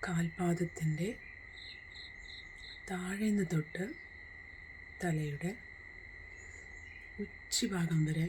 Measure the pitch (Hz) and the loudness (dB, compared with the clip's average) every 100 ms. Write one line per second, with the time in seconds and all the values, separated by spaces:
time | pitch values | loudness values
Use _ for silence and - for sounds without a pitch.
0 | - 165 170 - 175 170 170 - 160 151 | 2 4 2 4 6 6 4 4 2 4
1 | 180 233 - - - - - - - - | 2 0 -8 -14 -14 -12 -12 -12 -12 -12
2 | - - - - - - - - - 185 | -12 -12 -12 -12 -12 -12 -12 -10 -4 -2
3 | 180 202 214 208 175 165 151 - 196 320 | 0 2 6 6 6 4 2 -2 -2 -4
4 | - - - - - - - - - - | -10 -14 -14 -14 -14 -14 -14 -14 -14 -2
5 | 180 156 151 143 170 220 - - - - | 2 2 2 0 -2 -2 -8 -14 -14 -14
6 | - - - - - - - - - - | -14 -14 -12 -12 -12 -12 -12 -12 -12 -14
7 | - - 202 - - - 226 190 165 160 | -14 -6 -6 -6 0 2 2 4 6 6
8 | 156 160 | 6 4